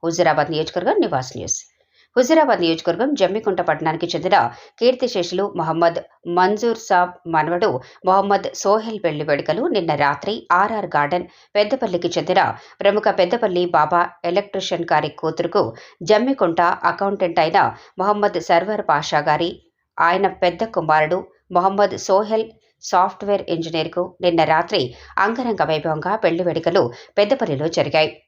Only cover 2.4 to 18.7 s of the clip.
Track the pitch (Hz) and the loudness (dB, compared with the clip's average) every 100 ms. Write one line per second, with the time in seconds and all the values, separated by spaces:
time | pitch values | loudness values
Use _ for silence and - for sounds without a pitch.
2.4 | 294 202 170 165 - 170 262 285 180 202 | 4 2 2 0 0 0 0 2 0 0
3.4 | 214 185 175 151 160 156 170 165 175 190 | -2 -2 0 0 -2 -2 -4 -4 2 2
4.4 | 120 - - _ 240 254 254 202 175 185 | 2 -4 -20 _ 0 2 -2 -2 -4 -2
5.4 | 202 180 165 160 170 165 - _ - 175 | -4 -4 -4 2 2 2 -10 _ -4 0
6.4 | 185 214 233 226 - 190 175 - 165 160 | 2 2 -2 -4 0 2 2 -4 -4 -2
7.4 | 160 175 202 127 - - 180 190 196 196 | 0 0 0 -2 -8 -6 2 2 4 0
8.4 | - - 202 214 220 220 170 151 151 143 | -2 -4 0 0 0 -4 -4 -4 -2 -2
9.4 | 151 165 311 233 165 151 143 143 - 220 | 0 -2 0 -2 0 0 0 0 -6 -8
10.4 | - 180 208 226 185 156 147 175 - _ | 0 2 2 -2 -2 -2 0 -2 -4 _
11.4 | _ 208 208 262 220 175 170 175 156 185 | _ -2 0 0 -2 -2 -2 -4 0 2
12.4 | 139 110 - - 196 208 214 190 180 233 | 2 -2 -14 0 2 2 0 2 0 2
13.4 | 226 175 180 170 151 175 175 - 175 180 | 0 0 0 2 2 2 0 -4 -2 -2
14.4 | 202 196 185 170 165 156 151 143 160 160 | -2 -8 -6 -6 0 0 -2 -4 -6 -4
15.4 | 170 202 120 113 - _ 160 214 247 269 | -2 0 -2 -4 -20 _ 0 2 2 0
16.4 | 180 165 175 180 - - 196 196 180 170 | 0 2 0 2 -2 -2 -4 -2 -2 0
17.4 | 160 185 131 110 - - 190 208 202 180 | 2 2 2 -2 -18 -4 -2 2 0 -2
18.4 | - 170 185 | 2 2 2